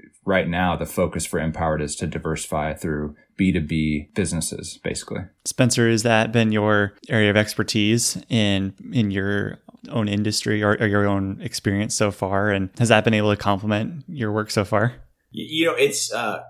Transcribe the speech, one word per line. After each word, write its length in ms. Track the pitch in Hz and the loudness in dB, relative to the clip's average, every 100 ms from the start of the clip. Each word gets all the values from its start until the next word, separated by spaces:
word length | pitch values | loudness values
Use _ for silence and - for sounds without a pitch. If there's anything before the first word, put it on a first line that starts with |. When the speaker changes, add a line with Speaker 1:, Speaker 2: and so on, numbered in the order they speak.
| - _ 98 | -20 _ 0
Speaker 1:
right 220 | 95 82 | 0 0
now 280 | 85 90 85 | 0 0 -2
the 100 | 82 | -4
focus 400 | - 82 82 - | -2 -2 -2 -4
for 140 | 82 | -4
Empowered 420 | 80 78 82 78 | -2 -2 -2 -2
is 140 | 73 - | -4 -6
to 100 | 82 | -6
diversify 680 | 80 80 76 - 78 76 | -6 -4 -6 -4 -4 -4
through 420 | 76 85 73 73 - _ - | -4 -4 -4 -6 -10 _ -2
B 140 | 95 | 0
two 100 | 85 | 0
B 480 | 76 80 78 73 - - | -2 -2 0 -2 -4 -4
businesses, 640 | 82 85 - - - - | -2 -4 -6 -8 -12 -10
basically. 380 | - - - - 85 _ - | -8 -8 -8 -10 -10 _ -6
Speaker 2:
Spencer, 440 | - 123 123 117 | 0 2 4 4
has 140 | 113 | 4
that 280 | 117 110 113 | 4 2 4
been 200 | 117 110 | 2 2
your 420 | 107 107 104 101 - - | 2 4 4 2 -4 -2
area 220 | 110 104 | 4 4
of 80 | 104 | 4
expertise 800 | 107 - 104 110 104 120 - - - | 2 0 -2 0 2 2 0 -4 -2
in, 440 | 113 104 98 98 - - | 2 2 2 -2 -6 -4
in 200 | 123 104 | 0 0
your 480 | 98 98 101 101 - - - - | 0 0 0 -2 -8 -16 -20 -8
own 180 | 120 104 | -4 0
industry 560 | 101 107 104 113 107 | 0 0 -2 0 2
or, 80 | 104 | 2
or 160 | 107 107 | 2 2
your 180 | 101 101 | 2 2
own 340 | 98 95 98 | 0 -2 -6
experience 520 | 113 - 107 101 110 | -8 -4 0 0 0
so 160 | - 104 | 0 0
far? 380 | - 95 98 104 | 0 -2 0 2
And 200 | 98 95 - | 0 -2 0
has 100 | 117 | 4
that 140 | 107 | 4
been 100 | 113 | 4
able 180 | 107 104 | 2 2
to 60 | 101 | 2
complement 680 | 101 98 104 107 110 165 - | 0 -2 0 -2 -2 -8 -12
your 240 | 151 107 | -6 -4
work 180 | 107 107 | -4 -2
so 160 | 110 98 | -2 0
far? 220 | 104 120 - - _ _ | 2 0 -2 -14 _ _
Speaker 3:
Y-, 140 | - - | -12 -4
you 160 | 156 165 | 0 0
know, 100 | - | 2
it's, 360 | 139 - - | 2 0 -4
uh, 280 | 113 110 92 | -4 -4 -4